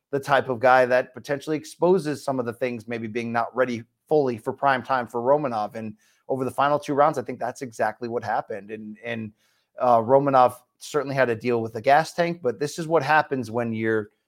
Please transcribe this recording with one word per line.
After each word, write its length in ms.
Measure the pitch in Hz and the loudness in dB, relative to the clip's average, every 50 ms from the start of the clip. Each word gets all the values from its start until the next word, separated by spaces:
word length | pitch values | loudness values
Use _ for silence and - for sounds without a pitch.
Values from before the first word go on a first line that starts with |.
| _ _ | _ _
the 100 | 139 139 | -6 -4
type 300 | 139 143 139 127 113 127 | 0 2 2 2 2 0
of 100 | 123 110 | -2 2
guy 240 | 131 127 127 127 127 | 4 6 6 6 6
that 300 | 120 127 127 131 - - | 4 2 0 0 -2 -8
potentially 420 | 120 - - 143 139 - 156 156 | -14 -8 -6 -6 -6 -4 -4 -6
exposes 640 | 143 - - - - 165 175 190 185 147 151 139 - | -6 -6 -10 -4 0 2 4 4 2 2 -2 -6 -4
some 160 | - 143 135 131 | -4 -4 -4 -2
of 60 | 117 | -4
the 80 | 117 | -4
things 340 | 110 - 135 123 120 113 - | -4 -4 -4 -4 -4 -6 -8
maybe 200 | 117 120 113 113 | -8 -8 -8 -8
being 260 | 110 104 120 117 117 | -6 -6 -6 -6 -2
not 240 | 117 117 113 - - | -2 -2 -2 -2 0
ready 280 | 123 127 123 120 110 113 _ _ _ _ | 0 0 0 -2 -6 -10 _ _ _ _
fully 300 | - 160 156 139 127 120 | 0 0 2 2 0 -2
for 160 | 110 - 131 | -4 -6 -8
prime 300 | 120 - 139 139 131 123 | -4 0 0 2 2 0
time 240 | 113 - 135 127 120 | 0 -2 -2 -2 -2
for 160 | 107 - 120 | -4 -6 -2
Romanov. 540 | 117 131 143 151 147 127 117 107 104 101 113 | 2 2 2 2 2 -2 -4 -4 -4 -6 -8
And 180 | 113 110 107 107 - _ _ _ _ _ - | -10 -12 -12 -12 -16 _ _ _ _ _ -6
over 160 | 135 127 131 | -6 -4 -4
the 60 | 120 | -4
final 280 | 120 - 139 143 147 143 | 0 0 2 2 2 0
two 140 | - - | -2 0
rounds, 240 | 139 139 143 160 143 | 2 4 4 4 2
I 60 | 131 | 0
think 160 | 113 - 127 - | -6 -8 -8 -8
that's 240 | 117 120 - - | -8 -8 -8 -10
exactly 460 | 139 120 113 - 113 110 107 - 123 117 | -12 -10 -6 -4 -2 -2 -2 -4 -8 -6
what 140 | 117 120 | -6 -6
happened. 480 | 110 107 113 135 - - 113 101 98 101 | -4 -2 -4 -4 -4 -6 -10 -12 -12 -12
And, 280 | 110 107 107 107 107 98 | -14 -14 -14 -14 -16 -12
and, 300 | 113 120 117 113 110 104 - _ _ _ _ _ _ _ _ - | -10 -8 -8 -8 -8 -10 -14 _ _ _ _ _ _ _ _ -2
uh, 200 | 131 123 120 117 | 2 4 4 4
Romanov 580 | 110 117 135 139 143 143 135 127 123 123 - - _ _ _ | 4 6 4 4 6 6 6 6 6 6 4 -2 _ _ _
certainly 380 | _ - - - 143 131 139 139 | _ -10 -6 -4 -4 -4 -2 0
had 140 | 139 131 123 | 2 2 2
to 60 | 113 | 0
deal 280 | 107 - 123 120 117 | 0 -2 0 0 0
with 100 | 113 110 | -2 -4
the 80 | 113 110 | -8 -2
gas 320 | 104 135 139 151 160 - | 2 4 4 4 4 0
tank, 280 | - - 170 170 170 175 | -2 -2 -2 -2 -2 -4
but 180 | - 123 113 - | -4 -4 -2 -2
this 180 | 147 143 - 180 | -4 -6 -6 -6
is 80 | 165 | -2
what 160 | 156 170 156 | 0 0 0
happens 480 | 135 147 156 151 147 - 143 131 117 104 | 2 4 2 2 2 0 -2 -6 -4 -4
when 220 | 110 120 120 113 | -4 -4 -4 -2
you're 380 | 113 110 113 110 110 107 104 - _ _ _ | -4 -2 0 0 0 0 -2 -6 _ _ _